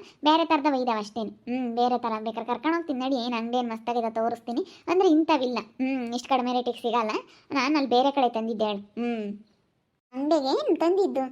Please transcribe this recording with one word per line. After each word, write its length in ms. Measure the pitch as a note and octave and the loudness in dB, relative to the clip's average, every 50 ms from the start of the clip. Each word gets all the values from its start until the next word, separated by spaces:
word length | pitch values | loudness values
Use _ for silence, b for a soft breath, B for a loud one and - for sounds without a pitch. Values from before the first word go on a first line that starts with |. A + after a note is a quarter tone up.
| B B B B - | B B B B 2
ಬೇರೆ 220 | D4+ D#4 E4 E4 | 4 4 4 4
ಥರದವ 300 | D#4+ D#4+ D4 C#4 D4+ C#4 | 2 2 2 2 2 0
ಇದಾವ 220 | B3+ B3+ A#3+ A3+ | 0 0 0 -2
ಅಷ್ಟೇನು. 320 | G#3+ G#3 G#3 - A#3 G#3+ G#3 | -2 -4 -6 -6 -6 -6 -8
ಹ್ಮ್, 460 | G#3 _ - A#3 B3 B3+ B3+ A#3 A3+ | -8 _ -8 -6 -4 -4 -4 -2 0
ಬೇರೆ 220 | A#3+ A#3+ B3 B3 | 2 2 2 2
ಥರ 140 | A#3 A#3 A#3 A3 A3 | 0 -2 -2 -4 -4
ಬೇಕಾರೆ 260 | A3 A3+ A3 A3+ A3 | -4 -6 -6 -6 -4
ಕರ್ಕೊಂಡ್ 300 | B3 A#3+ A#3 A#3+ D#4 E4 | -4 -4 -2 -2 -2 -2
ಹೋಗ್ತೀನಿ 240 | E4+ E4 E4 C4+ B3 | -2 -2 -4 -4 -4
ನಡಿ. 160 | B3+ C4+ C#4 | -2 -2 -2
ಏನ್ 180 | B3 A#3 B3 A#3+ | -2 -2 -2 -4
ಅಂಗಡಿ 240 | A3+ A3+ A#3 A#3+ | -4 -4 -2 -2
ಏನ್ 120 | B3+ B3 A#3 | -2 -2 -2
ಮಸ್ತಾಗಿದೆ 400 | A3+ A3+ - A#3+ A#3 B3 A3+ A3+ | -4 -6 -4 -4 -2 -2 -2 -2
ತೋರಿಸ್ತೀನಿ. 560 | A3+ A3+ A3+ A#3 A#3 - - - A#3 C#4 F#4+ B B B B | -2 0 -2 -2 -2 -4 -8 -6 -4 -4 -4 B B B B
ಅಂದ್ರೆ 220 | B E4+ F#4 G4 F#4 | B 2 4 6 6
ಇಂಥವಿಲ್ಲ. 500 | D4+ D#4 D#4+ D4 D#4+ C4+ B3+ B3 B3 A3 - - _ - | 6 4 4 4 2 2 2 0 -2 -4 -6 -8 _ -4
ಹ್ಮ್, 340 | C4 C4 C4+ C4 A#3+ A#3 A#3+ | -4 -2 -2 -4 -4 -4 -6
ಇಷ್ಟ್ 140 | A#3+ - | -6 -2
ಕಡಿಮೆ 260 | - C4+ B3 A#3+ B3 B3 | 0 0 0 2 2 0
ರೇಟಿಗೆ 240 | B3 B3 B3 A#3 | 0 -2 -2 -6
ಸಿಗಲ್ಲ. 340 | - - A#3+ G#3+ A#3+ A3 G#3+ A3+ A#4 B4+ b b b b b | -4 -2 0 0 0 0 0 -2 -4 -6 b b b b b
ನಾನ್ 240 | - C#4 B3 C#4 D#4 | -2 0 2 2 2
ಅಲ್ಲಿ 140 | D4 C#4 A#3 | 2 2 4
ಬೇರೆ 220 | A#3+ B3 C4+ C#4 | 4 4 4 4
ಕಡೆ 180 | C4+ C#4+ C4 A#3 | 4 2 2 2
ತಂದಿದ್ದೆ 360 | A3+ A3+ A3+ A3+ A3+ G#3 A3 | 0 -2 -4 -4 -2 -2 -2
ಹೇಳು. 120 | G#3+ G#3 | -2 -2
ಹ್ಮ್. 560 | G3+ G3+ G3+ - A3+ A#3 A#3+ A#3 A3 G#3 G3+ G3+ G3+ - _ _ _ _ _ _ _ _ _ _ _ _ _ B3 | -6 -8 -10 -8 -6 -4 -4 -4 -4 -6 -8 -8 -10 -14 _ _ _ _ _ _ _ _ _ _ _ _ _ -6
ಅಂಗಡಿಗೆ 340 | B3+ C#4 D4+ E4+ D4+ C4 | -4 0 2 2 2 2
ಏನ್ 300 | C4 D#4 C5 D#5 C5+ E4+ | 2 0 0 2 0 0
ತಂದಿದ್ದು? 460 | - D#4+ E4+ F#4+ G4 G4 C4 B3 C4+ C4 B3+ | 2 2 2 2 2 2 2 0 -2 -4 -4